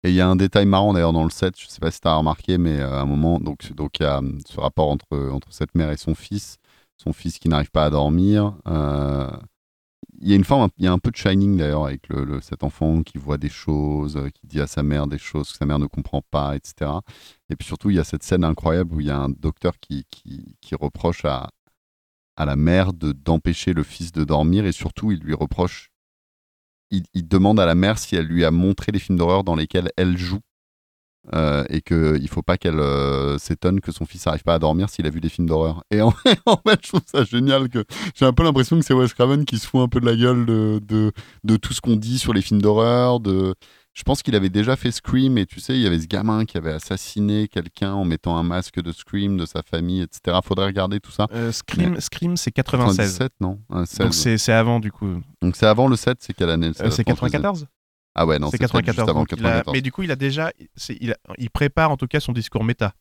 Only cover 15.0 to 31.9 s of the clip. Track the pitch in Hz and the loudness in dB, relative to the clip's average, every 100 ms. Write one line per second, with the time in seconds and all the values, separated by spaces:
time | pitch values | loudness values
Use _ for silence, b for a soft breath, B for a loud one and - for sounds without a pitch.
15 | 71 73 - 76 71 - 71 73 71 - | -2 -6 -6 -6 -6 -4 -2 0 -2 -6
16 | - 71 - 76 71 71 - - 73 82 | -6 -8 -4 -4 -2 -4 -10 -8 -6 -6
17 | B B B B _ - - - 101 90 | B B B B _ -10 -8 -4 0 0
18 | 76 80 - 90 82 80 80 85 85 80 | 0 -6 -2 0 2 0 0 0 0 -2
19 | 73 69 69 69 78 - 90 - - 71 | -2 -2 -2 -2 -6 -2 -4 -4 -10 -10
20 | - - - - - - - 71 73 - | -10 -20 -18 -18 -18 -20 -12 -6 -6 -2
21 | 85 85 76 65 - _ _ _ _ _ | -4 -2 -4 -4 -8 _ _ _ _ _
22 | _ _ _ - 76 69 80 90 95 87 | _ _ _ -4 -2 2 4 4 2 0
23 | 78 69 78 82 - 82 - 82 71 - | -4 -4 0 0 0 -2 0 -2 -4 -8
24 | 85 80 73 76 78 95 101 - 85 - | -8 -4 0 2 4 2 0 -4 -8 -4
25 | 107 92 78 78 76 - 87 - - _ | -4 -2 -4 -4 -4 -2 -4 -4 -20 _
26 | _ _ _ _ _ _ _ _ _ 98 | _ _ _ _ _ _ _ _ _ -6
27 | 85 95 82 95 98 107 87 87 98 110 | -4 -8 0 4 4 4 4 4 2 0
28 | - 90 80 85 82 85 92 98 - 104 | -2 -2 0 2 4 4 2 0 -2 -4
29 | - 90 85 95 90 80 78 92 87 - | 0 2 4 2 2 -2 0 -2 -2 0
30 | 92 87 90 98 _ _ _ _ _ _ | 0 0 -2 -6 _ _ _ _ _ _
31 | _ _ - 80 78 71 65 78 - | _ _ -6 0 0 0 -2 -4 0